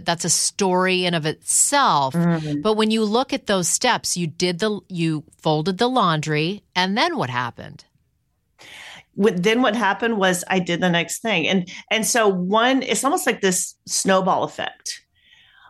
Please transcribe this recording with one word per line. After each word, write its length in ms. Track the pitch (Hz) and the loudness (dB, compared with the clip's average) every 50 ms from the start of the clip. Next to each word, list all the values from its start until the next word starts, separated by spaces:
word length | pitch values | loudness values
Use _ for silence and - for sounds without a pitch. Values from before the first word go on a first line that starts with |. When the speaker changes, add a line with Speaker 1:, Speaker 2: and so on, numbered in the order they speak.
| - | 0
Speaker 1:
that's 180 | 175 170 170 - | -2 -2 -2 0
a 60 | 170 | 0
story 760 | - - - - - - 202 185 180 180 185 185 185 185 180 | 0 0 -2 -2 -2 -2 0 2 2 2 2 2 0 0 0
in 100 | 175 175 | 0 -2
of 100 | 165 147 | -2 -2
itself, 880 | 156 - - - - - - - - 285 285 269 220 165 143 139 135 143 | -2 -4 -4 -4 -2 0 0 2 2 2 4 4 4 4 4 2 2 0
Speaker 2:
Mm-hmm. 480 | 170 170 170 170 160 156 151 147 147 | 2 2 2 2 0 -2 -4 -4 -2
Speaker 1:
but 120 | 151 214 220 | 0 0 2
when 160 | 214 220 220 | 2 2 2
you 120 | 220 220 220 | 2 2 2
look 300 | 202 214 240 269 - 285 | 2 2 0 0 0 -2
at 140 | - - | -4 -2
those 200 | - 202 190 170 | 0 0 0 0
steps, 480 | - - - - 247 214 170 - - - | 0 0 0 2 2 0 0 -2 -4 -4
you 120 | 180 175 | -2 -4
did 320 | 156 - - 185 180 180 165 | -4 -2 -2 -2 -2 0 0
the, 200 | 220 214 208 190 - | -2 -2 -2 -4 -8
you 360 | - 185 170 165 160 156 151 - _ - _ | -8 -4 -2 -2 0 -2 -2 -6 _ -12 _
folded 380 | - 165 156 156 156 190 185 180 | 0 0 0 2 0 -2 0 0
the 80 | 240 247 | 0 2
laundry, 720 | 254 254 202 175 160 156 147 156 151 151 156 170 208 202 - _ - | 2 2 2 2 2 0 -2 -2 -2 0 -2 -2 -4 -8 -12 _ -2
and 200 | 180 180 185 202 | 0 0 0 2
then 220 | 233 311 359 330 | 0 0 0 0
what 140 | 226 147 123 | -2 -4 -4
happened? 540 | 123 123 123 117 - - - - - - - _ _ _ _ _ _ _ _ _ _ _ _ _ _ - - - - - - - - - - _ - | -4 -4 -4 -6 -8 -12 -16 -18 -18 -20 -20 _ _ _ _ _ _ _ _ _ _ _ _ _ _ -20 -20 -20 -20 -20 -20 -20 -20 -20 -20 _ -2
Speaker 2:
What, 260 | 190 196 220 175 180 175 | 0 2 2 2 2 2
then 180 | 220 220 247 | 2 2 2
what 140 | 262 226 208 | 2 2 2
happened 420 | 240 208 190 202 - 240 226 226 | 2 0 0 0 0 0 -2 0
was 260 | 202 190 185 180 180 - - | 2 2 2 2 0 -2 -2
I 100 | 190 190 | -2 -2
did 220 | 175 196 170 165 | 0 0 -2 0
the 80 | 180 180 | 2 2
next 320 | 170 170 165 - - - | 2 2 0 -2 -6 -6
thing. 260 | - 226 202 165 151 | -4 -2 0 0 0
And, 200 | - 190 190 175 - - - - - | 0 0 0 -2 -4 -8 -14 -6 -4
and 160 | 208 233 - | -2 -2 0
so 220 | - - 233 220 | 0 2 2 2
one, 560 | 202 190 180 180 185 208 220 240 254 262 262 - | 2 2 0 0 0 2 2 4 2 2 0 0
it's 200 | - 214 - 247 | -2 -2 -2 -2
almost 220 | 269 330 359 - | 0 -2 0 0
like 160 | 262 233 - | -2 -2 0
this 340 | - 190 180 - - - - _ - | 0 0 0 0 -4 -6 -10 _ -10
snowball 560 | - - - - 196 190 190 185 185 160 123 135 | -6 -6 -2 0 2 2 2 2 2 0 0 -2
effect. 580 | - - - - - - - - - - - _ _ _ _ _ _ _ _ _ _ _ _ - - | -4 -6 -8 -8 -8 -10 -12 -12 -12 -12 -12 _ _ _ _ _ _ _ _ _ _ _ _ -20 -8